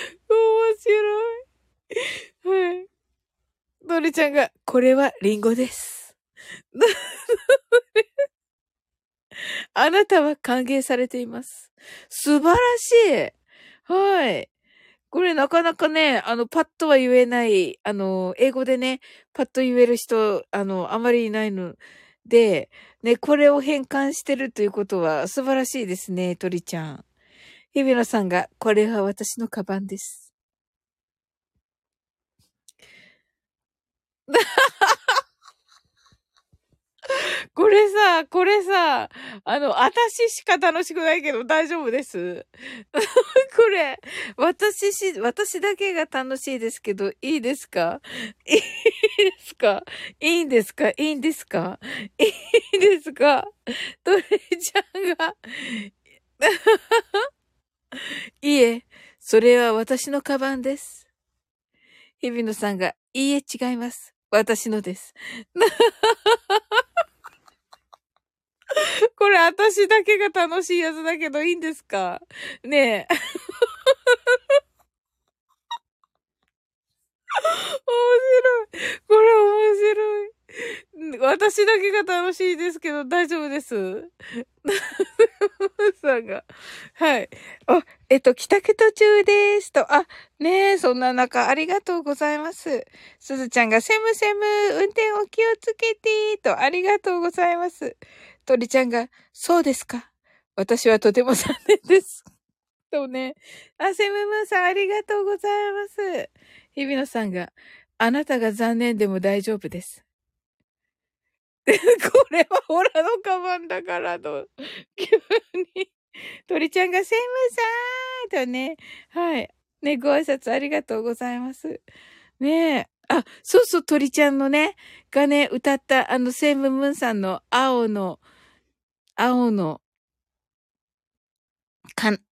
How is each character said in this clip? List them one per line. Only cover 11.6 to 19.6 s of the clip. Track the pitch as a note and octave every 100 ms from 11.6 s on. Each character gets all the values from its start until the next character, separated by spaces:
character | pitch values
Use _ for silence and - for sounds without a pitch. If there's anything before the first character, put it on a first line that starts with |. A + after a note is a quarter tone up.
| - _ - - -
素 | - C#4+ D4
晴 | D#4
ら | F#4+ B4 A#4+
し | - A#4 G#4 A#3 C3+
い。 | - _ _ - _ -
は | F4+ G4 F#4 C4
い。 | D3+ - _ _ _ _ _ _
こ | -
れ | F4+
な | D#4 C#4
か | E4
な | E4+ D#4+
か | D#4+
ね、 | D#4 D4+ A#3 -
あ | A#3
の、 | A#3
パ | D#4+
ッ | D#4+ -
と | D#4+
は | C#4
言 | B3+ B3+
え | B3
な | B3 A#3
い、 | G3 D#3 -
あ | G#3
の、 | G3+ F#3+ F#3+ F#3 F#3
英 | C4
語 | B3+ B3+
で | B3+
ね、 | B3+ C4 - - _
パ | -
ッ | C4
と | -